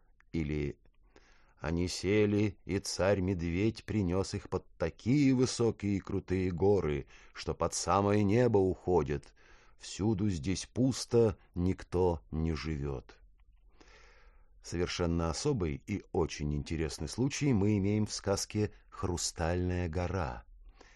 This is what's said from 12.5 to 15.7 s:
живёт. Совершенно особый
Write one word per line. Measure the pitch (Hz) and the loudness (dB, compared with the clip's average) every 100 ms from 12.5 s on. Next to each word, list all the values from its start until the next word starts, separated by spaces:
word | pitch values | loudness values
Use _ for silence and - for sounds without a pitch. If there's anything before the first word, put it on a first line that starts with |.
живёт. | 73 76 73 71 64 - - - _ _ _ - - - - - - - - - - | -2 -4 -6 -6 -8 -12 -20 -20 _ _ _ -20 -20 -20 -20 -20 -20 -20 -20 -20 -20
Совершенно | - 87 87 - 85 85 82 | -8 -4 -2 0 0 2 0
особый | 82 147 127 82 | 0 -2 0 -2